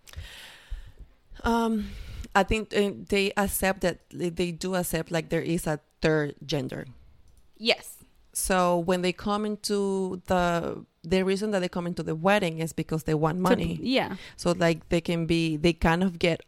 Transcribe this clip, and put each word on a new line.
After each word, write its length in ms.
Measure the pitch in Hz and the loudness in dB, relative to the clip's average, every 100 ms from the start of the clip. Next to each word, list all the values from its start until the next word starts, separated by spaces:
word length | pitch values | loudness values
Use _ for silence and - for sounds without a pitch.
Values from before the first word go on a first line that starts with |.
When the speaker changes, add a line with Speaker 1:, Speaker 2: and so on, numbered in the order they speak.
| - - - - - - - - - - - _ _ - | -18 -14 -14 -16 -20 -20 -12 -12 -12 -20 -20 _ _ -6
Speaker 1:
Um, 460 | 233 233 226 220 202 - - - - 202 | 0 2 2 0 -4 -10 -12 -12 0 2
I 80 | |
think, 320 | 185 220 202 - | 2 0 0 0
uh, 160 | 202 113 175 | 0 -2 -2
they 220 | 202 196 - | 0 2 2
accept 440 | 196 - 190 196 | 0 0 0 2
that, 180 | 180 160 _ | -2 -2 _
they 400 | 139 175 165 175 | -6 -6 -2 -2
do 240 | 165 185 185 | -2 -2 -2
accept, 360 | 175 160 160 | -2 -2 -2
like, 180 | 165 156 | -4 -2
there 120 | 165 | -2
is 240 | - 170 165 | 0 -2 0
a 120 | 151 - _ | -4 -6 _
third 340 | 165 156 147 - 139 | 2 2 2 -6 -6
gender. 400 | 147 131 - 135 - - - - - - - | -4 -4 -6 -12 -16 -20 -20 -20 -20 -20 -6
Speaker 2:
Yes. 400 | 226 - - - - _ _ | 0 0 -2 -20 -20 _ _
Speaker 1:
So 440 | - - 185 175 175 | -6 2 4 4 2
when 220 | 170 180 | 2 2
they 120 | 180 | 2
come 320 | 175 208 208 214 | -2 -2 -2 -2
into 760 | 208 - 202 196 190 185 185 - | -4 -2 0 0 0 -2 -6 0
the, 580 | 185 175 170 151 - - _ | 2 2 0 -2 -6 -12 _
the 200 | 160 185 | 0 2
reason 280 | 190 196 214 | 2 0 0
that 80 | 202 | 0
they 100 | 180 | 0
come 180 | 185 175 | -2 -4
into 160 | 175 | -4
the 120 | 165 160 | -4 0
wedding 440 | 180 208 180 160 | 2 4 2 -2
is 120 | 160 | -6
because 300 | - 160 160 | -4 -4 -4
they 100 | - 156 | 0 2
want 220 | 156 180 | 2 2
Speaker 2:
To 40 | |
Speaker 1:
money. 380 | 185 190 165 165 | 4 4 2 -4
Speaker 2:
yeah. 340 | 208 254 165 190 - - | 0 0 0 -6 -12 -4
Speaker 1:
So, 140 | 180 | -2
like, 380 | 175 170 160 - | 2 2 2 0
they 120 | 175 | -2
can 240 | 170 170 160 | 0 -2 2
be, 320 | 165 165 151 | 2 2 2
they 160 | 170 | 2
kind 300 | 160 175 170 | 4 4 4
of 160 | 190 170 | 2 2
get 220 | 175 160 | 0 0